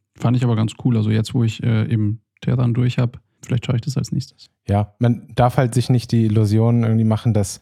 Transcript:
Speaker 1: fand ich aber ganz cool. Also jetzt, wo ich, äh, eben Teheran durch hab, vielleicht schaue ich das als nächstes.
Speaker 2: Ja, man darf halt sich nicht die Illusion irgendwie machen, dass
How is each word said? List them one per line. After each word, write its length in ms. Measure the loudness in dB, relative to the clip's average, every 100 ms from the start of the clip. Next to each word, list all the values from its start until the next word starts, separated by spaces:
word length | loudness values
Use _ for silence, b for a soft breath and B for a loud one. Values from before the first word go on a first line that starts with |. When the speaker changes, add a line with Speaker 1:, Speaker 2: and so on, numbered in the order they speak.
| _ -6
Speaker 1:
fand 220 | -2 0
ich 60 |
aber 120 | 2 0
ganz 160 | -2 -2
cool. 140 | 0 0
Also 140 | 0
jetzt, 240 | 0 0
wo 100 | 0
ich, 180 | 0 -2
äh, 240 | -2 0 0
eben 300 | -2 -2 -4 _ _
Teheran 320 | -4 0 0
durch 240 | 0 -2 0
hab, 240 | -4 -6 _ _
vielleicht 220 | -6 -4 -2
schaue 100 | -4
ich 60 |
das 140 | -4 -6
als 160 | -4
nächstes. 360 | -6 -8 -14 -20 _ -2
Speaker 2:
Ja, 260 | -2 -2 -2
man 300 | 0 0 -4
darf 220 | 0 2 2
halt 180 | 0
sich 160 | 0 0
nicht 220 | 0 0
die 120 | 0 2
Illusion 560 | 2 2 2 2 2
irgendwie 200 | 2 2
machen, 300 | 2 0 0
dass 260 | 0 0 -6